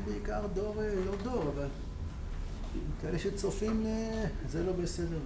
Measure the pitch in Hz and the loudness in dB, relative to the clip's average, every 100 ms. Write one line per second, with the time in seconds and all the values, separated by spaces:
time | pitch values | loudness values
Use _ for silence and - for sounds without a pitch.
0 | 104 104 - 107 190 180 214 214 214 196 | -2 -2 0 0 0 0 0 0 0 2
1 | 185 202 240 240 147 139 139 - - - | 0 0 0 0 2 0 -2 -2 -4 -4
2 | - - - - - - - - 147 139 | -4 -4 -4 -2 -2 -4 -2 -2 -2 -2
3 | 156 170 196 202 196 - 214 220 220 220 | 0 0 0 0 0 2 2 4 2 2
4 | 226 220 208 - - 165 180 175 170 - | 0 0 0 0 0 0 2 2 0 0
5 | 165 160 | 0 0